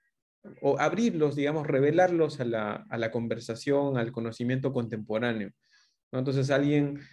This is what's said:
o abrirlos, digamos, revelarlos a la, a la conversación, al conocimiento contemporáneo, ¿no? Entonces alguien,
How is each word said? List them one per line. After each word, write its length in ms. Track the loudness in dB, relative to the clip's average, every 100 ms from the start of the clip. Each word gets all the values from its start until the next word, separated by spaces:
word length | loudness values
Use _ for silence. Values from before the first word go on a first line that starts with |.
| _ _ _ _ -20 -4
o 180 | 0 2
abrirlos, 560 | 2 2 0 2 0 2
digamos, 320 | 0 0 0
revelarlos 720 | 2 4 4 4 4 0 0
a 40 | -4
la, 420 | -2 -2 -6 -6
a 80 | -4
la 140 | -2
conversación, 840 | -2 -4 -6 -6 -6 0 0 2 0
al 140 | -2
conocimiento 640 | -4 -6 -4 -2 0 -2
contemporáneo, 800 | -2 -4 -6 -4 -2 0 -2 -6 -12 _ _ _ _ _
¿no? 80 | -4
Entonces 300 | 0 0 2
alguien, 500 | 2 4 4 2 -2 -12